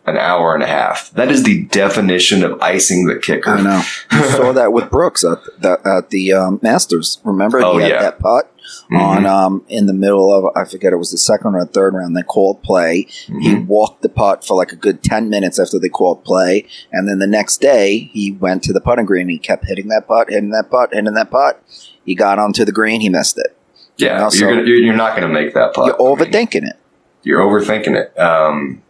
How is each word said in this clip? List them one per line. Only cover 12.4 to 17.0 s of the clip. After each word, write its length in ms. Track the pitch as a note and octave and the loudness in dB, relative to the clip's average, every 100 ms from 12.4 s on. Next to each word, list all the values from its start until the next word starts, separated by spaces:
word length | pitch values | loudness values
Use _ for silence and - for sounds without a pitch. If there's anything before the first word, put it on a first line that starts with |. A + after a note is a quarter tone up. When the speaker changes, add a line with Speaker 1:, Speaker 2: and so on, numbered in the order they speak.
| G2 - | 0 0
Speaker 2:
play. 400 | - F#2+ E2+ F2 - | -2 0 2 0 -4
He 240 | - - | -12 -14
Speaker 1:
Mm-hmm. 340 | D2 D2+ G2 F2+ | -4 0 0 2
Speaker 2:
walked 340 | G#2 A2 - | 0 0 -2
the 80 | - | -6
putt 360 | - G#2 F#2 - | 0 0 0 -2
for, 100 | F#2+ | -2
like, 160 | F2+ | -2
a 20 | F2 | -2
good 280 | G#2 F2 | -2 -2
ten 260 | - A2 A2 | -2 -2 -2
minutes 280 | G#2 F#2 F#2 | -2 -2 -2
after 220 | F2+ F#2+ | -2 -2
they 80 | F2+ | -4
called 340 | - F#2 E2+ - | 0 0 -2 -2
play, 420 | F2+ F#2 G2 - - - | 0 2 0 -4 -14 -10
and 160 | F#2+ | -6